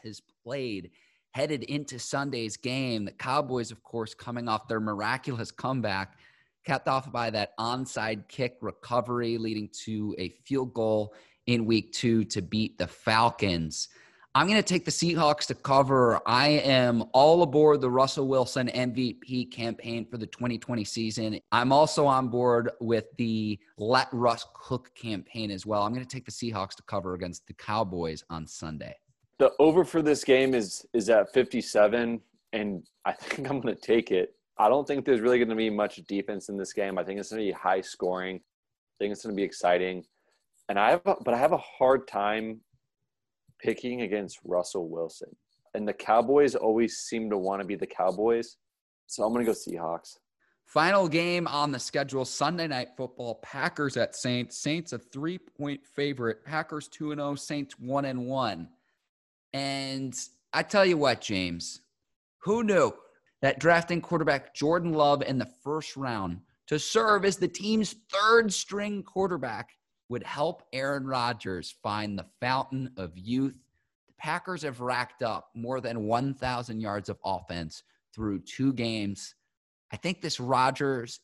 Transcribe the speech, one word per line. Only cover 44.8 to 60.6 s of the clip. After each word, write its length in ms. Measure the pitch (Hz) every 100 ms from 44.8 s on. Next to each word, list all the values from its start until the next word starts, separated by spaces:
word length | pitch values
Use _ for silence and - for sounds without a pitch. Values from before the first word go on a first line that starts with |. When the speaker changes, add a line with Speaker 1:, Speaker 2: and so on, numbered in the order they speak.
| 82
Speaker 2:
Wilson. 440 | 82 82 - - - _ _ _
And 140 | 107 107
the 60 |
Cowboys 640 | 101 - 110 117 143 143 -
always 420 | 110 110 117 -
seem 320 | - 117 110
to 80 | 104
wanna 260 | 92 98
be 120 | 95 101
the 120 | -
Cowboys. 720 | - 90 92 110 117 117 - _ _ _ _ -
So 160 | -
I'm 100 | 107
gonna 120 | 120 117
go 60 |
Seahawks. 680 | 101 - 87 82 85 - - _ _ _ _ _
Speaker 1:
Final 420 | 151 165 196 180
game 400 | 156 170 175 165
on 240 | 143 147
the 80 | 127
schedule, 460 | - 147 139 135 127
Sunday 420 | - 147 175 165
Night 220 | 131 120 -
Football, 380 | 127 - 120 110
Packers 540 | - 139 160 170 143 127
at 180 | 113 -
Saints. 420 | 127 123 120 -
Saints 360 | 143 160 165
a 40 | -
three-point 840 | - 135 156 180 _ - 143 139 _
favorite, 600 | - 143 131 113 110 -
Packers 420 | 156 160 151 139
two 240 | - 151
and 80 | 147
oh, 160 | 143 143
Saints 420 | - 147 139 -
one 280 | 123 139 139
and 200 | 127 123
one. 440 | 135 120 90 82 _ _ _ _ _ _ _ _
And 600 | 139 139 139 135 135 131 123 - _ _
I 120 | 143